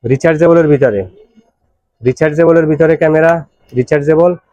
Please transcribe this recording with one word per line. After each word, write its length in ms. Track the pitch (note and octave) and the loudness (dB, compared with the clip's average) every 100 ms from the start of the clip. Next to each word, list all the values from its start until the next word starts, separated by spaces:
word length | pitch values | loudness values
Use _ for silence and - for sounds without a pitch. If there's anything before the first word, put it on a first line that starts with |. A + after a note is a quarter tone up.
| A#2+ | -4
রিচার্জেবলের 580 | C3+ E3 D#3 E3+ E3+ D#3 | -2 0 0 2 2 2
ভিতরে, 380 | C#3+ C3 G2+ F#2+ - _ _ _ _ _ _ _ _ A#2 | 2 0 -2 -8 -14 _ _ _ _ _ _ _ _ -6
রিচার্জেবলের 600 | C3 D#3 D3+ E3 E3 D#3 | -2 -4 0 2 2 0
ভিতরে 320 | D3+ D#3+ D#3 | 0 0 0
ক্যামেরা, 480 | D#3+ D#3 D#3+ E3+ D3+ _ _ B2 | 0 0 0 -2 -6 _ _ -8
রিচার্জেবল। 600 | B2 D3+ C#3+ D#3 F3 F3 _ | -4 -2 0 0 0 -2 _